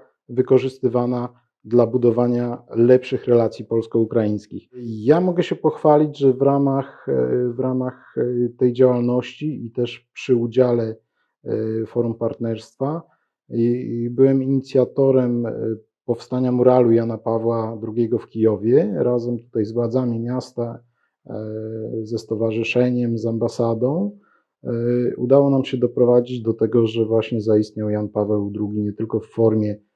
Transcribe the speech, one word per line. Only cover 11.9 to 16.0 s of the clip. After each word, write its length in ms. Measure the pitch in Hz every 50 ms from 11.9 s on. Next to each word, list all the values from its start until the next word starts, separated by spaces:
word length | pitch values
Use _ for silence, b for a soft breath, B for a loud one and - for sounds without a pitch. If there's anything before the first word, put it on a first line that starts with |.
| - 123 117 117 113
Partnerstwa, 1000 | 117 117 113 110 - 117 113 113 107 104 - _ _ 135 139 156 170 - _ _ _ _ _ _ _ _ _
i, 140 | 127 117 117 120 120 123 127 113 117 117 117
i 60 | 120
byłem 340 | 120 120 135 135 135 135 131
inicjatorem, 1000 | 131 139 135 131 - - 135 123 - - - 139 135 131 131 127 123 120 120 120
e, 80 | 113 113 110 113 113 113 107 - _ _ _